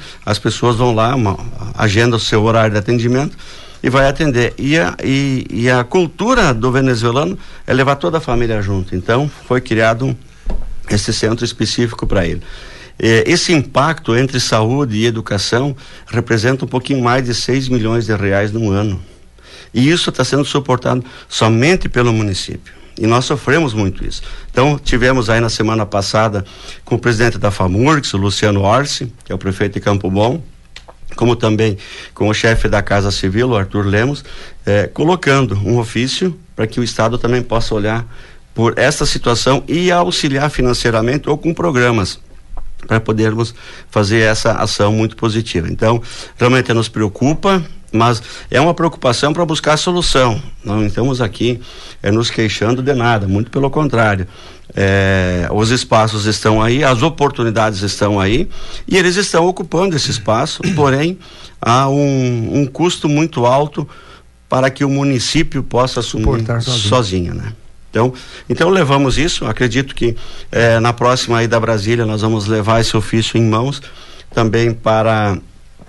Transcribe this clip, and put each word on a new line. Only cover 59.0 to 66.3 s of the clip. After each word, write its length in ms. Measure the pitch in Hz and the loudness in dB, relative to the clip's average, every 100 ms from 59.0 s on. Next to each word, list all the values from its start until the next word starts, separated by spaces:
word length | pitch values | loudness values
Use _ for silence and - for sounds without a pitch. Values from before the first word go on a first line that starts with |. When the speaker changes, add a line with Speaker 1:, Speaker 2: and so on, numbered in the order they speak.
| 175 180 | 2 2
Speaker 1:
estão 280 | 190 170 175 | 0 2 2
ocupando 500 | 185 175 160 190 151 | 0 -4 -2 0 0
esse 140 | - | -2
espaço, 520 | 131 101 113 151 - 175 | -4 -2 0 -2 -4 -2
<clears throat> 40 | 160 | 2
porém, 440 | 143 135 165 185 - - - - | 2 2 0 -4 -12 -20 -20 -6
há 280 | 110 123 135 | 0 2 2
um, 720 | 139 143 135 127 120 113 143 | 2 2 2 0 0 0 0
um 40 | 135 | 0
custo 440 | 139 175 175 160 | 0 -2 0 0
muito 360 | 147 160 - 120 | 2 0 2 2
alto 420 | 160 151 - 151 - - - - - - | 4 2 -4 -10 -12 -20 -20 -20 -20 -4
para 220 | 127 131 | 0 0
que 140 | - 139 | 0 0
o 40 | |
município 720 | 139 139 127 - 147 135 135 | 2 2 0 0 0 0 -2
possa 380 | - 120 131 127 | -2 0 0 0
assumir 240 | 113 - | -4 -2
Speaker 2:
Suportar 380 | 110 | 0